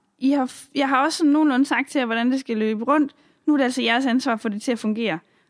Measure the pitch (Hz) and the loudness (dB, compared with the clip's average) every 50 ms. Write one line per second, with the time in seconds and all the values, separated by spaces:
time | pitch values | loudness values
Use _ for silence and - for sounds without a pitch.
0 | _ _ _ - 254 269 285 285 254 247 - - - - - 277 277 269 277 262 | _ _ _ -4 0 0 2 2 0 -2 -6 -14 -16 -8 -4 -2 -2 0 2 2
1 | 277 320 320 - 339 285 294 311 311 294 254 247 277 - 262 233 277 - - 285 | 0 0 0 2 2 2 4 4 4 4 4 2 2 2 0 -4 -4 -2 -2 -2
2 | 247 226 226 233 233 254 262 262 269 - 226 214 214 214 220 214 233 262 294 311 | -2 0 -2 0 0 0 0 -2 -4 -4 -4 -2 -2 -2 -2 -4 0 0 2 2
3 | 285 294 - _ _ _ _ _ - 302 294 277 262 247 247 262 233 226 233 247 | 2 0 -4 _ _ _ _ _ -2 0 2 2 2 0 0 -2 0 0 0 0
4 | 269 247 226 254 - 269 226 214 - 226 202 214 - 247 233 220 - 214 214 226 | 2 2 0 0 0 0 -2 -2 -4 -6 -6 -4 -4 -4 -4 -2 -2 -4 -2 -2
5 | 233 196 160 165 _ _ _ _ _ | -2 -4 -4 -6 _ _ _ _ _